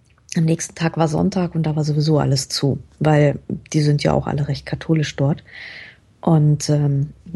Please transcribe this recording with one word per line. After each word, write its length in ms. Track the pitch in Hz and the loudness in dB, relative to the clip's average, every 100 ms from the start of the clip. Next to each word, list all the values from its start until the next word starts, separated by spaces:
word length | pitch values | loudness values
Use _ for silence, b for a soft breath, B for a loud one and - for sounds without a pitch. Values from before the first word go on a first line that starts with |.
| _ _ _ - | _ _ _ -2
am 80 | |
nächsten 320 | 160 165 - - | 0 -2 -4 -6
Tag 200 | 165 - | -4 0
war 120 | 160 | 0
Sonntag 460 | 156 175 196 175 160 | 0 0 0 -2 -2
und 80 | |
da 100 | 156 151 | -2 -2
war 60 | |
sowieso 340 | 151 151 151 151 | 0 0 2 2
alles 280 | 135 135 - | 2 0 -2
zu, 300 | - 139 - - - | -2 -2 -2 -8 -2
weil 380 | 151 147 147 135 - - - | 2 4 4 2 -6 -10 -4
die 80 | 160 | 0
sind 220 | 147 147 | 2 2
ja 80 | - | 2
auch 140 | 104 - | 0 0
alle 180 | 147 143 | -4 -4
recht 160 | 139 | -6
katholisch 520 | - 139 - 160 147 - | -8 -8 -2 0 -2 -2
dort. 260 | 139 160 B B B B B B _ _ | -2 -2 B B B B B B _ _
Und, 480 | - 160 147 147 - | 2 4 4 2 0
ähm, 420 | 147 147 139 147 - - | 0 0 0 -4 -8 -10